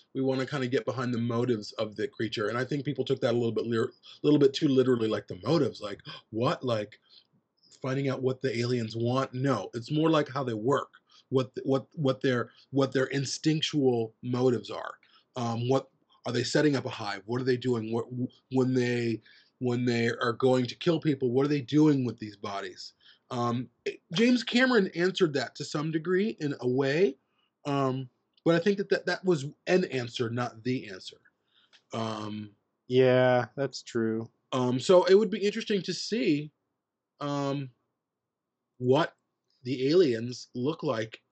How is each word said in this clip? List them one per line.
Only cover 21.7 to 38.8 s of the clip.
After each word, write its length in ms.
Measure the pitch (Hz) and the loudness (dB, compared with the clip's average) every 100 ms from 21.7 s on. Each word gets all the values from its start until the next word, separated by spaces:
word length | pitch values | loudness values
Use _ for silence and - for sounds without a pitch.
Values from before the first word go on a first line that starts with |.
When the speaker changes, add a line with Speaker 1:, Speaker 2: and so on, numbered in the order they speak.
| 147 151 139 | 4 6 4
Speaker 1:
with 140 | 123 117 | 0 -6
these 180 | 107 - | -12 -10
bodies? 580 | 104 98 98 92 - _ - _ - | -8 -6 -8 -12 -20 _ -20 _ -10
Um, 400 | 127 120 120 117 _ | -2 -2 -2 -6 _
it, 160 | - - - | -8 -8 -6
James 280 | 170 240 247 | 2 4 4
Cameron 460 | - 247 262 233 185 | 2 2 4 4 2
answered 400 | 165 185 180 170 | 0 0 2 0
that 200 | 139 117 - | 0 -4 -8
to 80 | |
some 260 | 143 151 156 | -8 -6 -4
degree 380 | 160 160 185 220 - | -4 0 0 0 -2
in 140 | 147 139 | -6 -2
a 80 | 123 | 0
way, 500 | 127 135 151 214 - _ _ _ _ | 2 2 2 2 0 _ _ _ _
um, 440 | 147 139 135 131 131 _ _ _ | -4 0 0 -2 -8 _ _ _
but 100 | 165 | 2
I 40 | 170 | 4
think 200 | 208 202 | 2 0
that, 100 | - | 0
that 160 | 185 180 | -2 -2
that 180 | 180 | -2
was 220 | 185 160 143 - - | 0 0 -2 -10 0
an 180 | 185 185 | 0 2
answer, 440 | 127 120 - 117 | -4 -6 -4 -4
not 340 | 120 120 113 | -4 -6 -6
the 240 | 120 127 104 | -4 -4 -6
answer. 320 | 92 - - _ _ _ _ _ _ - | -14 -16 -20 _ _ _ _ _ _ -10
Um, 640 | 117 113 107 104 107 104 _ _ _ - | -6 -6 -6 -8 -10 -12 _ _ _ 0
Speaker 2:
Yeah, 600 | 127 127 127 127 123 117 - | 4 6 6 4 2 0 -6
that's 260 | 135 - | -6 -8
true. 480 | - 120 113 110 113 _ - | -6 -2 -2 -2 -8 _ -6
Speaker 1:
um, 280 | 135 123 127 | -2 0 0
so 240 | 156 180 | 6 6
it 100 | 180 | 8
would 160 | 196 214 | 6 6
be 80 | 196 | 0
interesting 380 | 202 220 214 202 | -2 -4 -4 -4
to 120 | 175 | -4
see, 580 | 165 - 226 226 147 151 _ _ _ _ _ _ - | -8 -4 -2 0 0 -4 _ _ _ _ _ _ -10
um, 500 | 143 143 139 143 131 _ _ _ _ _ _ _ _ _ _ | -6 -2 -2 -4 -8 _ _ _ _ _ _ _ _ _ _
what 380 | - | -4